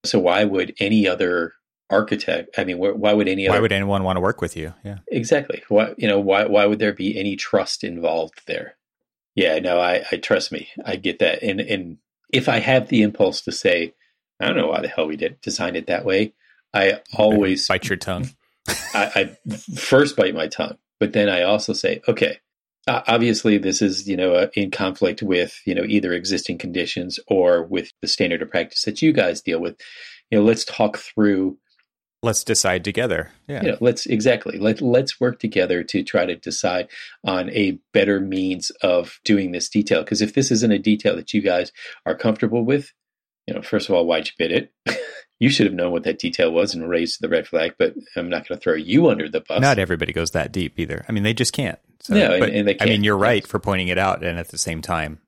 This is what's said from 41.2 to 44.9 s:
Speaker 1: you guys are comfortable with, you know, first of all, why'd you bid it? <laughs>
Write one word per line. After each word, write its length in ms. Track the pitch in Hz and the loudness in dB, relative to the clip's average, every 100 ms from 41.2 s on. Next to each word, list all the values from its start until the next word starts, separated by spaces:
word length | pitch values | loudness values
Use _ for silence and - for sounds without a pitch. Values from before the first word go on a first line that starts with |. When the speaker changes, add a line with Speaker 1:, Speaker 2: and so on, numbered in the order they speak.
| - | -4
Speaker 1:
you 80 | 107 | -2
guys 300 | 98 90 90 - - - - | 0 0 -2 -10 -18 -10 -6
are 100 | - | -2
comfortable 480 | 113 110 113 117 | -2 0 0 0
with, 260 | 117 143 - _ _ _ _ _ - | 0 0 -2 _ _ _ _ _ -12
you 80 | |
know, 80 | - | -10
first 260 | - 104 - | -2 -2 2
of 60 | |
all, 100 | 90 | 2
why'd 220 | 85 82 78 | 4 0 -2
you 60 | - | -4
bid 140 | 82 | -2
it? 220 | - - _ | -2 -4 _
<laughs> 120 | - | -8